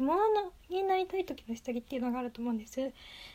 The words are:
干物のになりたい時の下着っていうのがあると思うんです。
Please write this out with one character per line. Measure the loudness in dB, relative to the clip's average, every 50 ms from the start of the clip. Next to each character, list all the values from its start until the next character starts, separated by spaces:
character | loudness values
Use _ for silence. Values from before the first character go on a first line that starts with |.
干 | 2
物 | 2 4 4 4 6
の | 4 4 2 0 -10 -16 -10 -4
に | -2 0 2
な | 4 4
り | 2 2
た | 0 -2 -2
い | -2
時 | -2 -6 -10 -6
の | -8 -8
下 | -6 -4 -4 -4
着 | -4
っ |
て | -4 -4 -4
い | -2
う |
の | -2 0
が | 0 -2
あ |
る | -2 -4
と | -6 -4
思 | -2 -2
う | -2
ん | -2
で | -4
す。 | -6 -4 -4 -4 -4 -4 -10 -20 -20 -18 -18 -18 -18